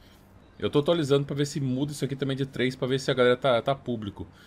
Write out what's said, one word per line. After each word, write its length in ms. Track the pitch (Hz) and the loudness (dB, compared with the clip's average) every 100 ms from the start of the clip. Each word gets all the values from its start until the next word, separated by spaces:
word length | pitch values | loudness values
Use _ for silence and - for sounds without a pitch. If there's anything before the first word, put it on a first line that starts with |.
| - - - - - - | -20 -20 -20 -20 -20 -6
Eu 100 | 104 | 0
tô 100 | 147 | 0
atualizando 460 | 143 170 139 143 143 | 2 2 4 2 2
pra 100 | 143 | -2
ver 120 | 143 | -2
se 120 | 156 | -2
muda 320 | 135 127 147 | -2 -2 -4
isso 140 | 147 131 | -4 -6
aqui 100 | 135 | -4
também 220 | 135 135 | -4 -2
de 80 | 139 | -4
três, 300 | - 127 127 | -2 -2 -2
pra 120 | 127 | -2
ver 120 | 135 | -2
se 100 | 139 | 0
a 40 | |
galera 220 | 127 123 123 | 4 4 4
tá, 240 | 139 117 | 4 2
tá 140 | 110 | 2
público. 520 | 139 - 117 104 - 87 - | -2 -4 -6 -6 -10 -14 -16